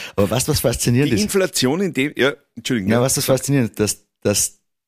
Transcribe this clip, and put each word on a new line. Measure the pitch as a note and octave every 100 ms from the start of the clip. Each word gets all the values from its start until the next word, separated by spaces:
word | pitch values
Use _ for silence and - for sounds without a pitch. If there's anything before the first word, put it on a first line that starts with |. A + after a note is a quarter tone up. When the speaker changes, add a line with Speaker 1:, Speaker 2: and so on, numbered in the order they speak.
| - -
Speaker 1:
aber | G2+
weißt | A#2 -
du, |
was | D3
faszinierend | C3+ A#2 - A#2+ C#3+
Speaker 2:
Die | A2+
Speaker 1:
ist? |
Speaker 2:
Inflation | G#3 G3+ F#3 - B2+ D#3+
in | G3
dem, | C#3 C#3+
ja, | - C3 - _ -
Entschuldigung, | - B2 F#2+
Speaker 1:
Ja, | A2+
Speaker 2:
ja. |
Speaker 1:
weißt | B2+ -
du, |
was |
faszinierend | C3 C3 - C#3 A2+
ist? | -
Dass, | G#2+ - _ _
dass, | - G#2 - - _ _